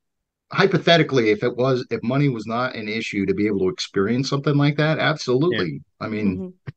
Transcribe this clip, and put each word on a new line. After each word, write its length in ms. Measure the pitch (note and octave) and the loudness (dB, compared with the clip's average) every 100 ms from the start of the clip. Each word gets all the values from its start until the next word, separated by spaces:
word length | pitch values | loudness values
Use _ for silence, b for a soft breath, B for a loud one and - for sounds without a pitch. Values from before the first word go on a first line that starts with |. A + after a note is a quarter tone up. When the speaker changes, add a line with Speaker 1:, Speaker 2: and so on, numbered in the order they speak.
| _ _ _ _ - | _ _ _ _ -6
Speaker 1:
hypothetically, 800 | - F#3 F3 F3 E3+ D3 C3 A2 | 0 2 2 4 4 4 4 4
if 140 | G#2 | 2
it 120 | B2 B2 | 0 0
was, 300 | C3 B2 - | 0 0 -2
if 120 | A2+ | -6
money 260 | A#2 C3+ C#3+ | -2 0 0
was 160 | A2+ G#2+ | -2 -4
not 280 | A#2 B2+ - | -4 -4 -6
an 120 | G#2+ | -6
issue 380 | A2 A2 G#2 F#2+ | -6 -4 -2 0
to 80 | |
be 140 | F#2+ G#2 | 0 0
able 120 | G2 | 0
to 100 | F#2 | -2
experience 600 | F2+ - G2 G2 B2 C#3 | -2 -4 -2 0 0 -2
something 260 | C#3+ D3+ D3 | -2 0 2
like 220 | C#3+ D3 | 2 2
that, 200 | D3+ D#3 | 0 0
absolutely. 720 | C3+ D#3 - B2+ D3+ A2 F2 | 0 -2 0 0 2 0 -2
Speaker 2:
Yeah. 320 | - - - G#2+ | -6 -14 -12 -8
Speaker 1:
I 40 | |
mean, 280 | G#2+ G#2 F#2 | -4 -2 -2
Speaker 3:
Mm-hmm. 340 | F3+ - - | -6 -14 -18